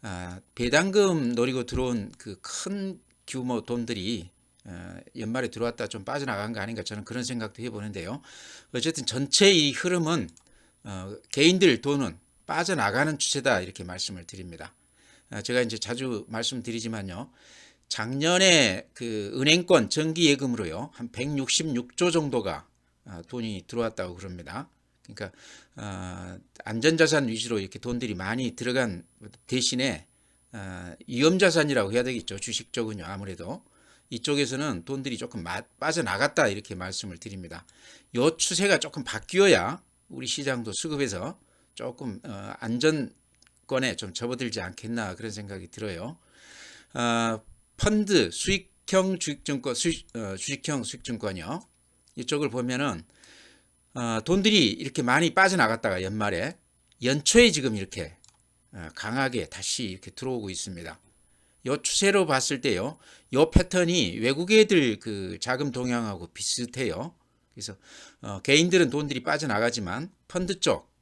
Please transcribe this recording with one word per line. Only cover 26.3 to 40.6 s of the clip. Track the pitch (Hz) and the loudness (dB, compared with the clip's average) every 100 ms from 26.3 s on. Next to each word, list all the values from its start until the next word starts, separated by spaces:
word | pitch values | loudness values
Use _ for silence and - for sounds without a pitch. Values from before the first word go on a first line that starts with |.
| 92 _ - - | -14 _ -16 -8
안전자산 | 110 139 165 160 151 131 | 2 2 6 4 4 2
위주로 | 110 117 113 | -4 -2 -2
이렇게 | 95 - | -4 -8
돈들이 | 123 123 120 98 | -6 -4 -4 -4
많이 | 92 117 127 - | -4 -2 -4 -4
들어간 | 117 127 123 87 - _ 104 - _ | -2 0 0 -4 -12 _ -20 -20 _
대신에, | 127 127 127 131 82 - _ _ _ _ | -2 0 0 -2 -2 -10 _ _ _ _
아, | 110 98 92 90 - - | -12 -10 -10 -12 -14 -8
위험자산이라고 | 120 147 180 190 165 151 131 98 | 2 4 6 4 4 2 2 2
해야 | 117 | 0
되겠죠. | 123 123 - 98 | 0 -4 -6 -10
주식 | - 110 110 | -6 -6 -6
쪽은요. | - 113 104 82 | -4 -4 -6 -8
아무래도 | 98 98 90 85 170 _ _ _ _ _ | -10 -10 -10 -10 -12 _ _ _ _ _
이쪽에서는 | 120 - 143 143 131 - 92 85 | -8 -2 0 0 -2 -4 -4 -6
돈들이 | 135 135 117 | -6 -6 -6
조금 | 120 110 | -8 -10
마-, | 85 92 - _ | -8 -8 -10 _
빠져나갔다 | 147 165 151 95 135 - 131 | -2 -2 0 0 2 4 2
이렇게 | 101 - 92 | 2 -8 -8
말씀을 | 92 95 104 85 | -8 -8 -10 -12
드립니다. | 113 98 85 87 - _ - - _ 120 | -12 -12 -12 -14 -18 _ -20 -20 _ 2
요 | 139 160 | 2 4
추세가 | - 170 202 175 | -2 2 4 4
조금 | 147 - | 2 -8
바뀌어야 | 123 110 - 180 196 120 90 165 _ _ _ | -6 -8 -2 4 8 8 4 -4 _ _ _
우리 | 131 127 | -10 -6
시장도 | - 139 127 | -4 -2 -2